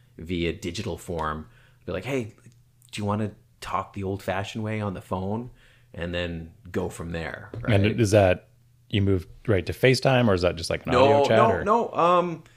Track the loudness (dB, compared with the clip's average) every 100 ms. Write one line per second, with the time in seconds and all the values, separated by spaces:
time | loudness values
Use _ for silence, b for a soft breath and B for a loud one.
0 | _ -18 -8 -4 -2 -4 -8 -8 -8 -8
1 | -8 -6 -6 -6 -10 b b b -10 -8
2 | -4 -6 -6 -12 -20 -20 _ _ _ -6
3 | -4 -2 -4 -8 _ _ -6 -6 -6 -8
4 | -6 -6 -4 -4 -6 -8 -6 -4 -4 -6
5 | -8 -6 -4 -6 -8 b b b b -10
6 | -6 -4 -6 -8 -12 -18 -10 -6 -6 -6
7 | -8 -8 -8 -10 -14 -8 0 2 2 2
8 | 4 6 6 4 -4 _ _ _ _ 0
9 | 2 0 -2 -8 0 0 0 2 2 4
10 | 2 4 4 2 2 -2 -4 -6 0 4
11 | 6 6 4 6 4 2 0 0 0 2
12 | 4 4 2 -6 b